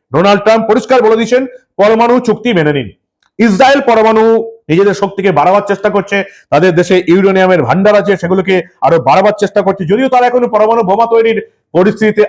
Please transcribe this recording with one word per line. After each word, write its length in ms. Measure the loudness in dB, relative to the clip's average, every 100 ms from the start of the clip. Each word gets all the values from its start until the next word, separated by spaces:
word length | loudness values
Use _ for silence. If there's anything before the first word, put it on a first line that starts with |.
| _
ডোনাল্ড 280 | 0 2 2
ট্রাম্প 260 | 2 0 0
পরিষ্কার 340 | -2 0 0
বলে 140 | 2 0
দিয়েছেন, 300 | 0 -2 -4 -10 _ -2
"পরমাণু 440 | 0 2 2 0
চুক্তি 320 | 0 -4 -2
মেনে 200 | -2 -2
নিন।" 180 | -2 -8 -14 _ _ _ -2
ইসরায়েল 420 | 0 2 2 2
পরমাণু 680 | 2 2 2 2 2 0 -2 -12 -4
নিজেদের 260 | 0 0
শক্তিকে 380 | -2 -4 -2 -2
বাড়াবার 300 | 0 0 0 -2
চেষ্টা 220 | -4 -2
করছে, 360 | -4 -4 -6 -6 -14 _
তাদের 240 | 0 2
দেশে 280 | 0 0 0 2
ইউরেনিয়ামের 560 | 2 2 2 2 0
ভান্ডার 320 | 0 0 2
আছে, 220 | 2 0 -4
সেগুলোকে 460 | -2 -4 0 -2 -4 _
আরো 180 | 0 0
বাড়াবার 340 | 2 2 2 -2
চেষ্টা 240 | -2 -2
করছে। 220 | -2 -4
যদিও 240 | -4 -2 0
তারা 180 | 0 0
এখনো 220 | 0 -2
পরমাণু 340 | 0 0 0
বোমা 240 | 0 -2 0
তৈরির 360 | 0 0 -4 -8 _ _
পরিস্থিতিতে 520 | 0 0 0 -2 0